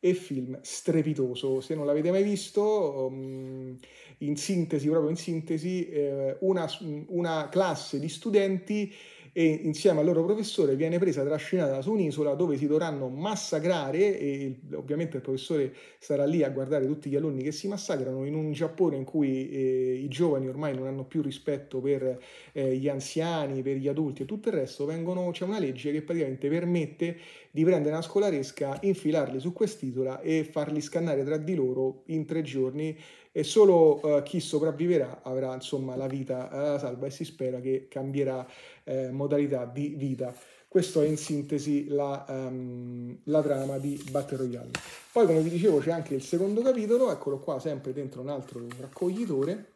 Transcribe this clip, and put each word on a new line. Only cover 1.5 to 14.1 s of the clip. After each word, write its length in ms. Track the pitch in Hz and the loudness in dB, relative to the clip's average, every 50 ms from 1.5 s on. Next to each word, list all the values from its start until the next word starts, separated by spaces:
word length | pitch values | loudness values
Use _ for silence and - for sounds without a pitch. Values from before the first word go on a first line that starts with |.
| 131 131 | -2 -2
Se 140 | 127 - 165 | -2 -4 -4
non 100 | 156 147 | -4 0
l'avete 240 | 143 147 151 156 170 | 2 2 2 2 2
mai 140 | 180 190 202 | 2 2 2
visto, 840 | 208 202 185 - - - 208 202 214 214 214 190 151 139 135 131 131 131 | 2 0 -2 -4 -2 0 2 2 4 4 2 2 0 0 -2 -4 -4 -4
mm, 640 | 135 135 135 131 131 131 131 131 131 131 131 127 127 - - - - - - - _ | -6 -8 -8 -8 -10 -10 -10 -10 -10 -10 -12 -14 -14 -18 -20 -20 -20 -20 -20 -14 _
in 160 | - 143 147 | -4 -4 -2
sintesi, 520 | 147 - - 196 180 170 156 - 151 135 151 | -2 -2 0 0 0 2 2 0 0 2 2
proprio 220 | 156 165 151 151 | 2 4 2 2
in 60 | 165 | 0
sintesi, 720 | 170 - - 170 165 156 - 170 156 156 180 185 185 170 - | -2 -4 -4 -4 -4 -2 -2 -4 -2 -2 -2 -2 -2 -4 -2
eh, 480 | 165 147 143 139 139 139 139 135 135 - | -2 -2 0 0 0 -2 -2 -2 -2 0
una, 260 | - 190 190 180 160 156 - - 196 160 147 147 151 - | 0 2 2 2 0 -2 -6 -6 -8 -8 -6 -8 -8 -4
una 400 | 185 175 175 170 160 160 151 135 | -2 -2 0 0 0 -2 -2 0
classe 480 | - 175 190 180 156 - - - - 139 | 2 2 2 2 2 -2 -6 -6 -6 -4
di 100 | 139 170 | -4 -4
studenti 840 | - - - 226 202 214 196 196 190 185 185 - 208 208 208 196 - - - - - - - - | -6 -6 -4 2 4 4 4 4 0 -2 -2 -2 -2 -2 -2 -4 -6 -14 -20 -20 -20 -20 -20 -10
e 140 | _ 180 165 | _ 4 4
insieme 560 | 160 156 160 - 160 151 - - 202 175 151 | 4 4 4 0 -2 -2 4 4 4 6 6
al 60 | 147 | 4
loro 180 | 170 175 160 165 | 4 4 4 4
professore 500 | 180 208 214 214 214 - - 175 139 135 | 2 2 0 0 -4 0 2 2 2 4
viene 220 | 135 160 160 170 175 | 2 2 0 2 2
presa 240 | 185 185 147 143 135 | 2 2 2 2 0
trascinata 600 | 143 151 151 - - - 185 165 143 135 135 131 | 0 0 -2 -2 -2 0 0 2 2 0 -2 -2
su 100 | 165 220 | 0 0
un'isola 400 | 214 190 156 135 147 151 147 139 | 2 2 0 2 0 0 0 2
dove 240 | 143 175 175 147 | 2 2 2 2
si 100 | 131 139 | 0 2
dovranno 420 | 143 147 156 170 165 151 139 135 127 | 2 2 2 2 0 -2 -4 -4 -6
massacrare 1080 | 127 139 165 202 214 208 - - - 156 151 175 185 165 147 135 135 160 196 208 | -6 -4 -4 -4 -4 -4 -4 -2 -4 -2 0 2 0 0 0 -2 2 2 4 4